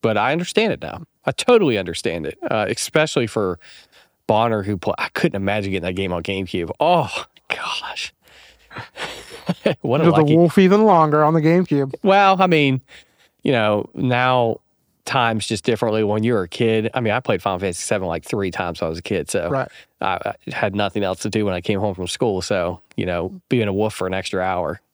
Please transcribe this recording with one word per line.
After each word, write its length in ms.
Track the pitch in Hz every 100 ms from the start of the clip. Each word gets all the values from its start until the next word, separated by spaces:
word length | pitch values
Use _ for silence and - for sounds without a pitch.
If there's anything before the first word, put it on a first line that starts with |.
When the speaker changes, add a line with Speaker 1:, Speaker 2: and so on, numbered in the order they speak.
Speaker 1:
But 160 | 117 104
I 140 | 113
understand 400 | 156 175 - 220
it 100 | -
now. 220 | - - 165 _ -
I 60 |
totally 460 | - - 240 170 107
understand 480 | 90 80 - 85 71
it, 100 | - 349
uh, 180 | 113 98
especially 580 | - - 160 156 - 117
for 320 | - 98 85 - - - _ _ _ -
Bonner, 360 | 107 117 110
who 140 | 98 101
pla-, 180 | - -
I 120 | -
couldn't 260 | - 165 98
imagine 360 | 95 104 98
getting 140 | 95 87
that 100 | 92
game 180 | 98
on 100 | 87
GameCube. 480 | 85 95 92 92 82 -
Oh, 460 | 156 175 117 - - _ _
gosh. 640 | - - - - - - _ _ - - _ _
<laughs> 100 | - - - - - - - - 175 - 156
What 180 | - 135
a 60 | 165
Speaker 2:
Just 100 | 175
Speaker 1:
lucky 120 | 151
Speaker 2:
the 60 | 156
wolf 200 | 170 -
even 260 | 190 208 220
longer 360 | 175 156 151
on 120 | 151
the 80 | 165
GameCube. 540 | 156 170 180 143 139 -
Speaker 1:
Well, 400 | 208 196 196 190
I 60 | 185
mean, 320 | 160 143 131 _ - _ _ _ _
you 80 | -
know, 380 | 123 107 104 -
now 680 | - 127 123 127 127 117 - _ _ _ _
time's 420 | - 135 117 113 -
just 200 | 107 -
differently. 360 | 113 117 107
When 220 | 107 104
you 100 | 110
were 100 | 117
a 40 | 90
kid, 420 | - 117 110 110
I 80 | -
mean, 100 | 113
I 80 | 110
played 220 | - 101
Final 180 | 101 92
Fantasy 220 | 98 87
seven, 240 | - 107 92
like, 160 | 82
three 280 | - 113 95
times 280 | - 87 82
when 60 | 82
I 40 |
was 100 | 82
a 40 |
kid, 260 | - 98 73
so 200 | - 85
Speaker 2:
Right. 180 | 135 - - - _
Speaker 1:
I, 340 | - 90 104 - -
I 40 | -
had 200 | 107 98
nothing 280 | 101 107
else 160 | 98 92
to 100 | 110
do 140 | 110
when 100 | 104
I 60 | 90
came 220 | - 101
home 120 | 104
from 140 | 92 87
school. 340 | - 123 95
So, 380 | - 101 87 92 _ -
you 100 | 90
know, 360 | 87 90 135 _
being 180 | 127 104
a 60 |
wolf 200 | 98 107
for 140 | - 95
an 60 |
extra 280 | 95 - 95
hour 380 | 92 90 80 85 _